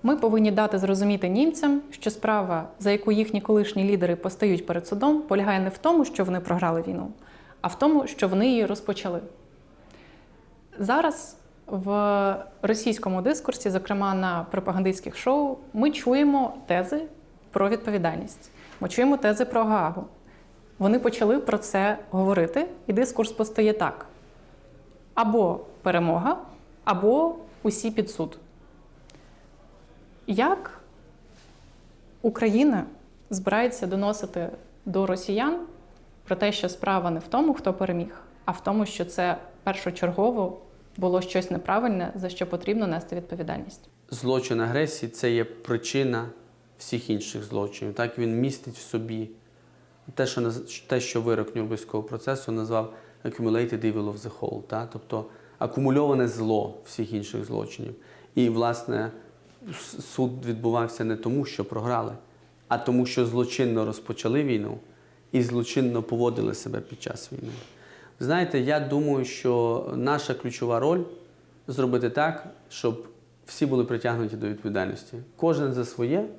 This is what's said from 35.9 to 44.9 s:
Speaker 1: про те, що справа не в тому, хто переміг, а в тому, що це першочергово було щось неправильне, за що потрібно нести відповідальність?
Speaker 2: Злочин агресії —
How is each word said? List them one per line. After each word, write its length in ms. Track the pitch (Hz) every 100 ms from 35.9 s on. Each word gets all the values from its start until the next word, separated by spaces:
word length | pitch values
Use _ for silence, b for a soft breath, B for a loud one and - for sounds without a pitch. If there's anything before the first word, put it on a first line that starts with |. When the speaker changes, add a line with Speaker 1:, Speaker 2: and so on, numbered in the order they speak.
| - - -
Speaker 1:
про 120 | - 185
те, 160 | 208
що 180 | 202 180
справа 420 | 180 - 190 175
не 80 | 165
в 80 | -
тому, 260 | 247 311
хто 200 | 294 190
переміг, 480 | 185 190 175 170 - - - -
а 60 |
в 120 | 175
тому, 220 | - 208 202
що 200 | - 180
це 320 | - 180 170 - -
першочергово 960 | - 190 180 175 175 180 220 233 185 - - - - -
було 240 | 185 180
щось 300 | 185 190 185
неправильне, 600 | 180 - 202 240 190 175 196
за 140 | 185
що 180 | 180 180
потрібно 400 | 175 - 214 196
нести 280 | 165 165 175
відповідальність? 760 | 175 175 165 143 147 - - _ _
Speaker 2:
Злочин 520 | 117 123 131 127 117
агресії — 500 | 113 131 151